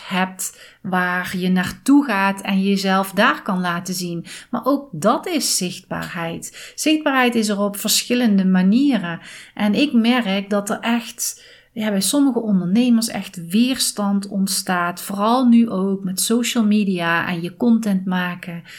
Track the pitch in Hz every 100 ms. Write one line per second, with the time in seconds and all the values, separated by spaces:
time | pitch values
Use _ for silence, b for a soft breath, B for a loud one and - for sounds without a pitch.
0 | - 180 185 - - - - - - 180
1 | 180 180 180 185 185 185 180 - - 285
2 | 285 196 196 196 - 196 196 196 190 190
3 | 190 185 233 220 - 185 180 170 185 185
4 | 180 170 - B B 233 254 285 285 156
5 | 185 285 - 330 - - 180 - - 170
6 | 165 170 165 170 170 - - - 302 311
7 | 302 262 247 233 208 202 202 202 214 -
8 | - 247 247 196 185 185 185 226 285 233
9 | 175 165 B B B - 208 202 294 240
10 | 226 254 190 196 196 202 202 214 226 233
11 | - - - - B B B - 214 196
12 | 196 285 277 240 220 190 175 202 254 226
13 | 226 - 190 180 165 196 247 254 - -
14 | 202 202 196 202 190 - - 180 175 175
15 | - 196 214 247 247 233 226 190 190 190
16 | 190 185 - 233 240 240 214 214 202 180
17 | 170 170 - 175 175 - 240 233 220 190
18 | 185 180 180 175 - 170 -